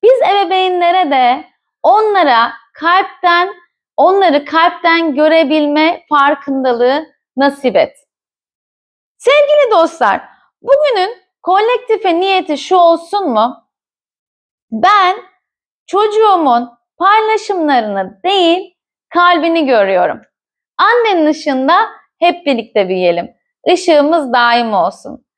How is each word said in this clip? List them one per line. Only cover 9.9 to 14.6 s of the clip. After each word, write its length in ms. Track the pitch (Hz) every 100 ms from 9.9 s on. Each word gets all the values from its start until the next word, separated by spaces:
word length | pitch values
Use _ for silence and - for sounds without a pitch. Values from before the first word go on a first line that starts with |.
| - 226 190 - _ _ _
bugünün 640 | - 554 605 453 370 480 _ _
kolektife 760 | - 370 440 494 494 440 427 330
niyeti 380 | 381 381 370 294
şu 180 | - 370
olsun 520 | 339 330 339 403 370
mu? 400 | 226 226 - _ _ _ _ _ _ _ _ _ _